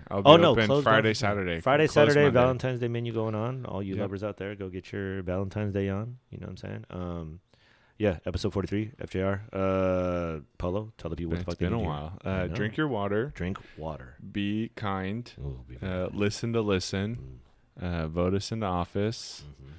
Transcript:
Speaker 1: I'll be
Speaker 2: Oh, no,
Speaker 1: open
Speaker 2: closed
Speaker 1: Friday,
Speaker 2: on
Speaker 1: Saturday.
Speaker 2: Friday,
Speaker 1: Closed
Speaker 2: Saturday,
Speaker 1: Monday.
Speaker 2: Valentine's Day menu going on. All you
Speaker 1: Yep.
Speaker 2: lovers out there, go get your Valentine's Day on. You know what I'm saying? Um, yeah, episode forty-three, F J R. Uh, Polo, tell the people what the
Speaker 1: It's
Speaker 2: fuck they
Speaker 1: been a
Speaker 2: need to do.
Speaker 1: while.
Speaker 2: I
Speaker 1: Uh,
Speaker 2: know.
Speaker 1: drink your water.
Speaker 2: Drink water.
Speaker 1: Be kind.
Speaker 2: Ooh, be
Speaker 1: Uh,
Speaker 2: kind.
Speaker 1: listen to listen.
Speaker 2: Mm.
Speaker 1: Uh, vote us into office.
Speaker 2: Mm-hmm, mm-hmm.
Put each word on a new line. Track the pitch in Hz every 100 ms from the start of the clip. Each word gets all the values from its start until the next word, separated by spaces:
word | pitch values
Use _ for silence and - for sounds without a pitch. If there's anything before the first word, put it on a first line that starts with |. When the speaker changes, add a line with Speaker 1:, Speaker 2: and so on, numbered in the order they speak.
| -
Speaker 1:
I'll | 98
be | 101
Speaker 2:
Oh, | 165
no, | 170
Speaker 1:
open | 117 110
Speaker 2:
closed | 143
Speaker 1:
Friday, | 127 110 110
Speaker 2:
on | 104
Speaker 1:
Saturday. | 104 101 92 82
Speaker 2:
Friday, | 127 147 156
Speaker 1:
Closed |
Speaker 2:
Saturday, | 156 147 143 143
Speaker 1:
Monday. | 123
Speaker 2:
Valentine's | 127 127 131 123
Day | 120
menu | 117 117
going | 113 110
on. | 107 117 131 123
All | 95
you | 101
Speaker 1:
Yep. | 107
Speaker 2:
lovers | 98 95
out | 104 101
there, | 98
go | 101 95
get | 90 -
your | 101 98 95
Valentine's | 90 92 98 107 107
Day | 98 98
on. | 98 113 123 _
You | -
know | 98
what |
I'm | 95
saying? | 98 107 -
Um, | 90 90 87 80 82 _ _ _ _ _ _
yeah, | 104 82
episode | - 90 104
forty-three, | 101 90 101 107 -
F | -
J | 95
R. | 95 98 110
Uh, | 95 95 95 92 92 90 87 85 80 65 _
Polo, | 90 95 110 -
tell | 82
the | 80
people | 82
what | 85
the |
Speaker 1:
It's | 87
Speaker 2:
fuck | 85
they | 87
Speaker 1:
been |
a | 117
Speaker 2:
need |
to | 92
do. |
Speaker 1:
while. | 73 78 90
Speaker 2:
I | -
Speaker 1:
Uh, | 95 90
Speaker 2:
know. |
Speaker 1:
drink | 90 107 104
your | 151
water. | 110 101 104 139
Speaker 2:
Drink | - 90 98 - -
water. | 78 69 64 - 98
Speaker 1:
Be | 104 101 107 117 -
kind. | 104 98 92 110 120 -
Speaker 2:
Ooh, | 69 64 62
be | 64
Speaker 1:
Uh, |
Speaker 2:
kind. | 95 92 90
Speaker 1:
listen | - 101 - 117
to | 117
listen. | 107 95 - 98 101 120 123 64 - _ _ -
Speaker 2:
Mm. |
Speaker 1:
Uh, | 90 85 80
vote | 82 90
us | 98 -
into | 113 101
office. | 90 87 101 104 117 - -
Speaker 2:
Mm-hmm, | 73 71
mm-hmm. | 67